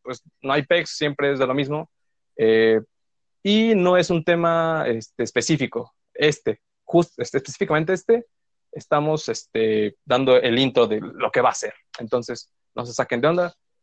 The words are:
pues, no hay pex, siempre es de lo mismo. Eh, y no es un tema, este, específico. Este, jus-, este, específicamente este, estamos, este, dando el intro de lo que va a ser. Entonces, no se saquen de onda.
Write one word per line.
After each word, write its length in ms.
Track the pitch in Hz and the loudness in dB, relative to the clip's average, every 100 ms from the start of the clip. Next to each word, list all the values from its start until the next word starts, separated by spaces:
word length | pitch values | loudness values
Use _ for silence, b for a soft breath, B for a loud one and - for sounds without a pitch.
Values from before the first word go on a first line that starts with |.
pues, 200 | 127 127 _ _ | -14 -14 _ _
no 120 | 135 | -4
hay 120 | 147 | -2
pex, 320 | 139 175 151 - | 0 0 -2 -4
siempre 360 | 147 143 143 | -4 -2 -2
es 60 | 139 | 0
de 80 | 127 | 0
lo 80 | |
mismo. 360 | 135 139 151 165 _ _ _ _ - | -2 -4 -6 -10 _ _ _ _ -2
Eh, 440 | 110 110 113 110 113 _ _ _ _ _ | 2 4 4 2 -2 _ _ _ _ _
y 300 | 196 214 226 | 0 2 4
no 220 | 208 180 180 | 4 4 4
es 120 | 170 | 2
un 140 | 170 | 0
tema, 600 | 165 170 170 165 165 160 127 | 0 0 2 0 0 -2 -2
este, 340 | 113 - - | -4 -6 -8
específico. 720 | 117 - - 151 127 117 - _ _ | -4 -2 0 0 -2 -6 -12 _ _
Este, 460 | - 151 147 - - _ _ | -2 -2 0 -4 -6 _ _
jus-, 280 | - 170 165 - | 0 0 0 -4
este, 200 | 120 139 | -6 -6
específicamente 540 | - - 190 156 160 | -6 -6 -2 -2 0
este, 340 | 185 - 233 233 _ _ _ _ | -2 0 0 -2 _ _ _ _
estamos, 580 | 151 - 147 151 156 - | -14 -4 -2 0 -2 -4
este, 680 | 110 - 110 110 107 104 - - | -8 -6 -2 0 0 -2 -6 -2
dando 300 | 123 135 127 | 0 4 4
el 220 | 127 117 | 4 2
intro 280 | 131 127 113 | 2 2 2
de 140 | 107 | 0
lo 280 | 107 104 113 | -6 -6 -2
que 100 | - | 0
va 80 | 123 | 0
a 40 | |
ser. 200 | - 107 - _ - | 0 -8 -12 _ -14
Entonces, 520 | 117 123 117 117 - _ _ | -6 -4 -4 -12 -16 _ _
no 120 | 120 120 | -12 -8
se 80 | |
saquen 260 | 120 123 120 | -6 -4 0
de 80 | 143 | 0
onda. 260 | 180 175 - _ _ | 0 -2 -8 _ _